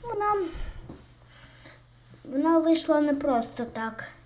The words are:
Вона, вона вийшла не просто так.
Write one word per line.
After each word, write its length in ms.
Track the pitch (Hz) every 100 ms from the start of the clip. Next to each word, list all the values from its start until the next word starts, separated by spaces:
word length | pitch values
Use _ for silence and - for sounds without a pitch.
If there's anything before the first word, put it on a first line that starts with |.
Вона, 340 | 480 427 415 415 339 - - - - - - - - - - - - - - - - -
вона 340 | 330 269 311 330
вийшла 440 | 320 320 - 302
не 120 | 294
просто 520 | 285 285 247 233 - 233
так. 380 | 226 226 220 - -